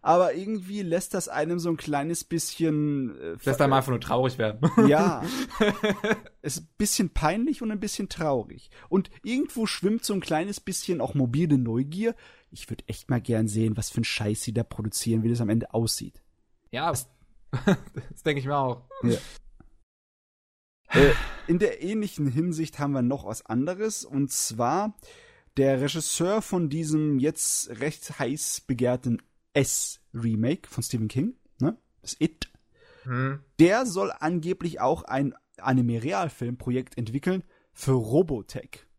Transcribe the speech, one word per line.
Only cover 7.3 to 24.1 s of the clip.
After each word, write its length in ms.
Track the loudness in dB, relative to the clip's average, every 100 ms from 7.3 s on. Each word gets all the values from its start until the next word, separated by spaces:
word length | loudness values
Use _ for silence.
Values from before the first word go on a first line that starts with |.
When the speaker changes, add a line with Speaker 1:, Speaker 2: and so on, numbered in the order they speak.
| 2 -2 -2
Speaker 1:
und 80 | -4
ein 80 | -4
bisschen 300 | -6 -6 -8
traurig. 600 | -4 0 0 -2 -12 -20 -20 0
Und 200 | 0 0 -10
irgendwo 420 | -4 -2 -2 -2 -2
schwimmt 380 | 0 0 0 -2
so 80 |
ein 80 | -4
kleines 380 | 0 -2 -2 -6
bisschen 420 | -6 -6 -4 -2
auch 120 | 0 0
mobile 420 | 0 2 2 2
Neugier. 580 | 2 -2 -2 -2 -2 -4 -14 -20 _
Ich 180 | -20 -12
würd 140 | -12 -10
echt 220 | -12 -2
mal 120 | -2
gern 260 | 0 0 2
sehen, 280 | 2 0 0
was 120 | -4
für 120 | -2
ein 40 | -2
Scheiß 360 | -2 -2 -2
sie 100 | -2
da 100 | -4
produzieren, 600 | -4 -4 -6 -4 0 2
wie 60 | 2
das 120 | 0
am 80 | 2
Ende 240 | 0 2
aussieht. 480 | 0 0 -2 -6 -14 _ _ _ _ _
Speaker 2:
Ja, 180 | -4 -2
Speaker 1:
Was 180 | -2 -6 _ _ -20 -8
Speaker 2:
<laughs> 120 | 0 2 2 0 -14 -14
das 120 | -6
denke 160 | -2 -2
ich 60 | -2
mir 100 | 0
auch. 320 | 0 -4 -10 -2
Speaker 1:
Ja. 140 | 0 0 -4 -18 -20 -20 -20 _ _ _ _ _ _ _ _ _ _ _ _
Äh, 240 | 8 8 8 0 -10 0
in 120 | 2
der 240 | 2 0
ähnlichen 440 | -4 -2 -4 -2 0
Hinsicht 520 | 0 0 -2 -6 -4
haben 140 | -2
wir 80 | 0
noch 240 | 0 0 -6
was 200 | -12 -4
anderes, 600 | -2 -2 -2 -4 -6
und 260 | -6